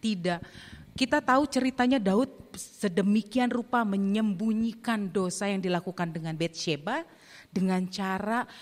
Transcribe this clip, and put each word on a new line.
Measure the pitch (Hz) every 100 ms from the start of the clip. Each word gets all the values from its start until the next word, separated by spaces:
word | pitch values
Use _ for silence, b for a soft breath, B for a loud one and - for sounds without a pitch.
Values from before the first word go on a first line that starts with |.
tidak, | 220 208 175 170 B B B B B
kita | - 262 294
tahu | 294 262 294
ceritanya | 262 254 254 247 269
Daud | 190 196 269 - - -
sedemikian | - - 202 175 196 214 208 254 247
rupa | 247 240 240 220
menyembunyikan | 196 196 208 220 180 220 220 226 - - 220 196
dosa | 196 185 180 202
yang | 196
dilakukan | 185 175 180 180 175
dengan | 165 160 156
Betsheba | 165 - - 147 151 277 339 B B B B
dengan | 214 185 185 185
cara | 185 190 190 202 233 247 B